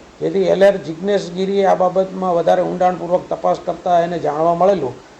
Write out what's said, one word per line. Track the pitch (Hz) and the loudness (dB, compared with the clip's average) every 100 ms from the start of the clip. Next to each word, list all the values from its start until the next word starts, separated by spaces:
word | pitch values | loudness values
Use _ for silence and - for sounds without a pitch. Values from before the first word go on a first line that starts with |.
| - - | -20 -6
જેથી | 156 180 | -2 0
એલ | 180 175 196 | 2 4 4
આર | 190 | 2
જિજ્ઞેશ | 147 160 196 202 170 | -6 -8 -2 -2 -2
ગીરીએ | 175 190 196 | -6 -2 0
આ | 190 | 2
બાબતમાં | 175 180 180 190 185 185 | 2 2 0 -2 -4 -2
વધારે | 170 170 185 | 0 2 2
ઊંડાણપૂર્વક | 170 175 180 180 170 175 - | 0 0 0 0 -2 -4 -2
તપાસ | 165 180 175 | -4 -2 -2
કરતા | - 165 185 175 | -4 -6 0 2
એને | 170 170 | 2 -2
જાણવા | 147 147 165 | -4 0 0
મળેલું | 170 185 196 127 120 - | 2 2 2 -2 -8 -20